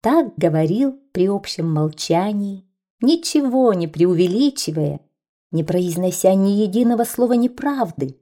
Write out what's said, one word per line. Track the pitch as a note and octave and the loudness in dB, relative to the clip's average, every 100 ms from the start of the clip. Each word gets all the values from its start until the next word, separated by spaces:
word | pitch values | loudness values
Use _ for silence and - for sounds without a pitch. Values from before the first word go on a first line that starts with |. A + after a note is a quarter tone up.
Так | A3 D#4+ B3 - | 2 2 0 -2
говорил | E3+ D#3 D#3 G#3 C#4 C4 _ | 0 2 0 0 -2 -4 _
при | F3+ F#3+ | -2 0
общем | G3+ - - E3 | 0 -6 -6 -2
молчании, | D3+ D#3 D3+ - E3 G3+ G#3 G3+ F#3+ _ _ _ _ | 0 -2 -4 -2 0 0 -4 -6 -10 _ _ _ _
ничего | B3 E4 - D4+ C#4 C4 B3+ | 0 0 0 0 0 2 2
не | F#3 E3 | 2 -4
преувеличивая, | D#3 F3 E3+ F3+ G#3 C#4+ C4+ - D#3 D3 C#3+ _ _ _ _ _ | 0 2 4 2 2 0 -2 -6 -4 -4 -6 _ _ _ _ _
не | D#3+ | -4
произнося | D#3 F3+ F3+ E3+ F3+ F3+ F#3 | 0 -2 0 -2 -4 2 2
ни | F#3+ G3 | 4 2
единого | G3+ G#3+ G#3 A#3+ A#3 | 2 0 2 2 2
слова | A#3 - A#3+ | -2 0 0
неправды | A#3+ B3 B3 C#4 C#4 F#3+ - C3+ - | 2 0 -2 -6 -4 -4 -4 -8 -10